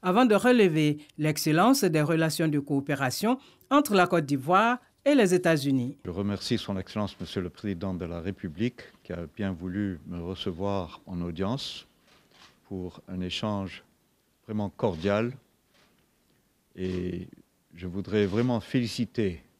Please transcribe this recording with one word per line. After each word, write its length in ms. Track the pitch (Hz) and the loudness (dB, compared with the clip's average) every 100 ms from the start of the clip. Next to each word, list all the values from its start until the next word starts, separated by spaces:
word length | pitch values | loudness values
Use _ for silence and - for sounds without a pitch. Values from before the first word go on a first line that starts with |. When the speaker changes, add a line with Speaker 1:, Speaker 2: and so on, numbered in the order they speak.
Speaker 1:
avant 240 | 185 185 254 | 2 4 6
de 80 | |
relever 640 | 208 226 247 196 156 151 147 - - | 6 6 6 6 6 2 0 -6 -4
l'excellence 680 | 151 151 - 156 214 269 | -2 0 2 4 6 6
des 180 | 190 156 | 4 2
relations 460 | 147 165 160 151 160 | 2 2 0 0 0
de 100 | 147 | 0
coopération 800 | 143 139 139 139 135 - 208 262 - _ _ | 0 -4 -2 -2 -2 0 0 0 -4 _ _
entre 240 | 277 285 | 2 4
la 140 | 202 180 | 4 4
Côte 180 | 170 139 | 2 0
d'Ivoire 520 | 139 123 185 226 247 _ _ | -4 2 4 4 0 _ _
et 100 | 277 | 2
les 200 | 285 202 | 4 6
États-Unis. 640 | 180 175 160 139 135 123 - | 4 4 2 2 0 -2 -6
Speaker 2:
Je 60 | - | -8
remercie 480 | 87 101 101 - 113 | -4 -2 -4 -2 -4
Son 180 | - 98 | -2 -6
Excellence, 380 | 95 107 101 - | -6 -6 -6 -6
Monsieur 220 | 92 - | -8 -6
le 60 | 90 | -6
Président 460 | - 104 90 98 | -8 -8 -6 -6
de 120 | 92 87 | -6 -6
la 140 | 85 | -8
République, 600 | 85 95 92 78 120 - - _ | -8 -8 -10 -4 -6 -6 -20 _
qui 80 | - | -12
a 120 | 87 82 - | -10 -10 -6
bien 160 | 101 | -6
voulu 480 | 87 90 92 101 85 - | -4 -6 -4 -4 -6 -10
me 120 | 87 | -10
recevoir 800 | 85 95 - 85 98 98 85 - - | -8 -8 -8 -4 -4 -4 -6 -12 -12
en 140 | 90 | -8
audience 680 | 87 82 95 135 - - - _ _ _ _ _ - _ | -8 -4 -4 -4 -8 -14 -18 _ _ _ _ _ -20 _
pour 380 | _ 98 90 - - | _ -10 -10 -12 -12
un 140 | 92 | -8
échange 640 | 90 87 110 101 95 - _ _ _ _ _ _ - | -6 -4 -4 -4 -6 -12 _ _ _ _ _ _ -8
vraiment 220 | 107 101 | -4 -4
cordial. 640 | - 120 82 95 101 117 120 _ _ _ _ _ _ _ _ _ _ _ _ _ - | -2 -2 0 2 2 0 -6 _ _ _ _ _ _ _ _ _ _ _ _ _ -8
Et 520 | 92 90 90 87 90 - _ _ _ | -6 -4 -4 -6 -10 -18 _ _ _
je 140 | 85 90 | -12 -8
voudrais 400 | 90 95 107 101 | -8 -2 2 2
vraiment 340 | 101 123 120 | 2 0 0
féliciter 800 | - 135 117 - 113 - 101 85 - | 0 -2 -2 -2 -4 -2 -2 -4 -16